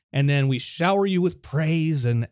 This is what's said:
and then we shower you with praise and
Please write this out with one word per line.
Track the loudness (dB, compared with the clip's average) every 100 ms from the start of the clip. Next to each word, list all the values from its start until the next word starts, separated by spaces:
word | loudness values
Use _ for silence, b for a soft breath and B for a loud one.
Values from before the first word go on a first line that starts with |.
| _
and | -2 0
then | 2 0
we | -2
shower | -6 -2 0 2 2
you | 2
with | 0 -4
praise | -6 -2 0 0 0 0 0
and | 0 -2